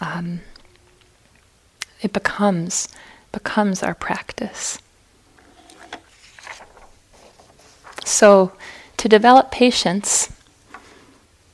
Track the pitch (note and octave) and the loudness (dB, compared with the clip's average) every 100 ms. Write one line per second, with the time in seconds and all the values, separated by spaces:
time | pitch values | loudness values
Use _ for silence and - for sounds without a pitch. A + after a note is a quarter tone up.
0 | E3 E3+ F3 F3 - - - _ _ _ | -10 -8 -10 -12 -16 -20 -20 _ _ _
1 | _ _ _ _ _ _ _ _ - _ | _ _ _ _ _ _ _ _ -20 _
2 | G#3 G3+ - - G3+ F3 F3 - - - | -8 -4 -6 -2 0 0 -4 -8 -10 -14
3 | - - _ - - G#3+ G#3 F#3 - F3 | -20 -20 _ -12 -4 -2 -2 -2 -6 -6
4 | - - - - G#3 - - - _ _ | -8 -8 -8 -12 -12 -10 -12 -12 _ _
5 | _ _ _ _ _ _ - - - - | _ _ _ _ _ _ -20 -20 -20 -20
6 | _ _ - - - - - - - _ | _ _ -20 -20 -20 -20 -20 -20 -20 _
7 | _ - - _ - _ - _ - - | _ -20 -20 _ -20 _ -20 _ -20 -14
8 | - - G#3+ G3 F#3 - - - - - | -6 4 6 8 4 -4 -20 -20 -14 -6
9 | A3 G#3+ A#3+ C4 - - B3 - F3 F#3+ | 2 4 8 6 4 0 0 2 -2 -4
10 | - - - - _ _ _ - - - | -2 -4 -4 -10 _ _ _ -20 -20 -20
11 | - _ _ _ _ | -20 _ _ _ _